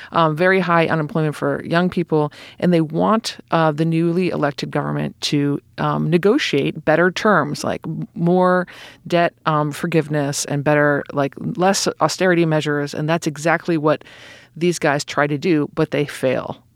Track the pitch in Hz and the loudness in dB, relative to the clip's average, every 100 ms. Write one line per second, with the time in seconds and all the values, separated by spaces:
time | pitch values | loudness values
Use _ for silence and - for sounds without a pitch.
0 | - 170 160 156 185 190 175 170 165 160 | -4 0 2 4 2 4 4 2 2 0
1 | 151 165 156 143 143 139 - 165 180 - | -2 -2 -2 -2 -4 -4 -2 0 0 -2
2 | 165 156 151 - - - 180 170 156 160 | 0 0 0 -4 -20 -2 2 2 2 0
3 | 185 226 - - _ 165 160 151 165 165 | 2 0 -2 -12 _ 0 2 2 0 2
4 | 170 170 180 151 147 - 147 147 147 147 | 0 0 -2 -2 -2 -4 -6 -4 -4 -4
5 | 147 - - 147 143 139 - - 151 151 | -6 -6 -2 0 0 -2 -8 -6 -4 -2
6 | 151 170 196 285 - 143 151 160 156 156 | 0 2 4 2 0 0 -2 -2 0 4
7 | 180 170 220 180 143 147 - - 160 156 | 2 2 2 2 0 -4 -6 -6 -6 -8
8 | 156 - 170 185 180 180 180 - - - | -10 -4 0 2 4 2 -2 -10 -20 -20
9 | - 170 170 - - 151 151 143 175 160 | -2 0 0 -2 -2 0 -2 -4 0 0
10 | 147 151 143 143 - 143 143 147 147 143 | 0 -2 -2 -4 -4 -2 2 2 4 0
11 | - 143 143 - - 165 185 196 - - | -2 -4 -4 -4 -8 0 0 2 -2 0
12 | 156 - 185 170 165 156 151 147 143 - | -2 2 2 4 2 2 0 -2 -4 -4
13 | 151 165 165 143 160 165 - 160 151 135 | -2 -2 -2 -2 0 0 0 0 2 0
14 | - - - - - 160 175 165 156 143 | -4 -20 -20 -20 -20 -4 -2 0 0 0
15 | - - 143 147 180 156 143 - 156 147 | -2 -2 0 0 0 0 0 -2 -2 -2
16 | 147 - 131 127 - - _ | -4 -2 -2 -2 -6 -12 _